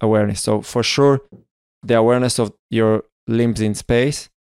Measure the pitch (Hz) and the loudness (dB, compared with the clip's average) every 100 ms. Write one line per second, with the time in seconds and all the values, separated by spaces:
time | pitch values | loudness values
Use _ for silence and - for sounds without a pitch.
0 | 110 110 104 98 - 107 - 120 113 - | 0 0 0 -2 -2 -2 -2 -4 -2 2
1 | 139 139 - - _ _ _ _ 110 117 | 2 2 -2 -20 _ _ _ _ -2 2
2 | 113 123 123 - 107 - - 113 110 110 | 4 2 0 -2 -4 -6 -6 0 2 0
3 | - _ - 113 117 107 107 104 - 120 | -4 _ -4 0 0 0 -2 -4 -2 0
4 | 135 147 - _ _ | 0 -4 -12 _ _